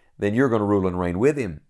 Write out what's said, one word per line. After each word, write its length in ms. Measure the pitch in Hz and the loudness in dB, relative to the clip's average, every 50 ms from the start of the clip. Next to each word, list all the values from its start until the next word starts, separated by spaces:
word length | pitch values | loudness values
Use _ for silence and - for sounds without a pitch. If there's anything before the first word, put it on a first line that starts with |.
| _ _ _ - | _ _ _ -4
then 140 | 104 101 107 | -4 -2 0
you're 160 | 120 139 127 | 2 2 2
gonna 160 | 113 110 104 | 2 0 2
rule 220 | 101 104 98 92 | 2 2 2 2
and 120 | 92 87 90 | 0 -2 -2
reign 200 | 87 87 87 92 | -2 -2 -2 2
with 180 | 117 147 151 | 2 0 0
Him. 240 | 143 117 92 76 76 _ _ | 0 -6 -8 -8 -12 _ _